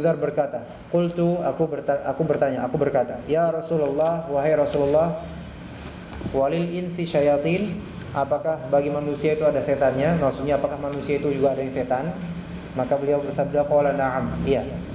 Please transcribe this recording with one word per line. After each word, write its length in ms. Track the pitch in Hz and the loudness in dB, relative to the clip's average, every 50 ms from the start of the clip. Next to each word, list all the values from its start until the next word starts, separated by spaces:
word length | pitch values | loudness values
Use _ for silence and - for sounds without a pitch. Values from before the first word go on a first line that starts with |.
| 151 | 4
Dzar 160 | 165 160 147 | 2 2 2
berkata, 480 | 147 143 - 151 143 139 - 117 - - - - - - - | 0 -2 0 0 -2 -2 -2 -8 -10 -10 -16 -16 -8 -2 0
qultu, 460 | 175 175 170 170 170 170 170 175 175 | 2 2 2 2 2 2 2 2 2
aku 240 | - 135 127 - 160 | 0 -2 0 0 0
berta-, 380 | 151 143 139 - 143 139 143 - | -2 -2 -4 -2 0 0 0 0
aku 220 | 139 135 - 165 147 | -2 -2 0 0 2
bertanya, 340 | 143 123 147 135 131 123 120 127 | 2 2 2 0 0 0 -4 -2
aku 100 | - - | 0 0
berkata, 460 | - - - 131 123 120 143 120 - | 0 2 2 2 0 0 -2 -8 -4
"Ya 240 | 135 147 160 170 165 | -2 0 2 2 2
Rasulullah, 800 | 160 160 160 - 165 160 147 139 139 151 156 165 170 165 160 139 | 0 -2 -2 -2 0 0 0 0 2 2 2 2 0 -2 -2 -2
wahai 240 | 143 139 139 156 151 | -2 0 2 4 4
Rasulullah, 720 | 143 143 - - 143 139 139 147 156 165 170 165 - - - - - - - - - - - - - - - - - - - - - - - - | 4 4 2 2 2 2 4 4 4 4 4 0 -4 -6 -10 -10 -12 -12 -12 -14 -14 -14 -14 -14 -12 -14 -14 -14 -14 -14 -14 -12 -8 -8 -4 0
walil 320 | 135 135 143 156 170 175 170 175 | 0 2 2 2 0 0 0 -2
insi 320 | 180 180 175 - - 170 165 | -4 -4 -6 -4 -4 -4 0
syayatin, 720 | - 147 143 147 143 139 - 165 175 196 208 - - - - - - - - - - | 2 4 4 4 4 4 2 2 0 0 0 -2 -4 -6 -8 -10 -12 -12 -10 -6 -2
apakah 560 | 143 139 135 151 147 - 160 160 147 131 135 | -2 0 0 0 0 0 -2 -2 -2 -2 2
bagi 220 | 139 143 143 147 143 | 2 4 4 2 0
manusia 400 | 147 147 147 143 139 147 156 156 | -2 -2 -2 -2 0 0 0 2
itu 140 | 156 151 147 | 4 2 2
ada 160 | 139 135 - | 2 2 2
setannya?" 560 | - 139 131 135 131 127 135 143 165 170 160 | 0 2 2 4 2 2 2 2 2 2 2
Maksudnya, 400 | 143 131 127 131 135 147 143 131 | 2 0 0 0 0 0 0 2
apakah 180 | 143 - 147 139 | 0 -2 -2 -2
manusia 400 | 143 143 143 139 - 147 143 143 | -6 -6 -6 -4 -2 -2 -2 0
itu 140 | 147 147 | 0 0
juga 240 | 139 131 135 135 131 | 0 2 2 2 2
ada 80 | 131 135 | 0 -2
yang 100 | 131 131 | -4 -4
setan? 380 | 135 120 117 127 131 147 170 170 - - - - - - - - - - - - 131 | -4 -2 0 -2 -2 -2 -4 -6 -6 -8 -8 -8 -10 -10 -10 -10 -10 -10 -8 -4 -2
Maka 220 | 127 123 143 139 | 0 0 0 0
beliau 240 | 139 143 147 143 143 | 2 2 2 2 0
bersabda, 420 | 143 143 - 139 135 139 147 143 | -2 -2 -2 -2 0 2 2 2
qala 300 | - 151 147 143 139 135 | 4 4 4 4 4 2
na'am, 500 | 135 135 131 127 131 120 120 - - - | 2 0 0 0 0 -2 -2 -2 -2 0
iya. 220 | 135 135 117 - - - 175 180 - - | 2 2 2 0 -2 -6 -8 -8 -10 -10